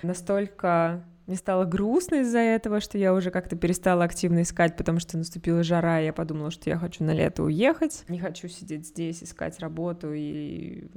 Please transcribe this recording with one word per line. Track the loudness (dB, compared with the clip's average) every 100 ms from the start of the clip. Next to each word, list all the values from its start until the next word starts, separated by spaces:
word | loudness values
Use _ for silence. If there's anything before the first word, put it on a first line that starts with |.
настолько | -6 -6 -2 -2 -2 -2 2 2 2 -2 -10 -16 -8
мне | -6
стало | 0 2
грустно | 2 2 2 2 2 2
из-за | 2 4
этого, | 4 4 2 -2
что | -2 2
я | 4
уже | 4 2
как-то | -2 -4 -2
перестала | 0 2 4 4
активно | 2 2 2 2
искать, | 2 4 2 2
потому | 0 0
что | -2 -6
наступила | -6 -4 0 2
жара, | 2 2 2 2
и |
я | 0
подумала, | -2 -4 -4 -6
что | -6 -4
я | -2
хочу | -4 -2
на | 0
лето | 2 2 0
уехать. | 0 4 2 4 0 -4 -8
Не | -6
хочу | -6 -8 -12
сидеть | -14 -10 -10 -10
здесь, | -6 -6 -6
искать | -12 -8 -8 -6
работу | -8 -6 -6 -6 -6
и, | -6 -6 -6 -8 -8 -10 -12 -14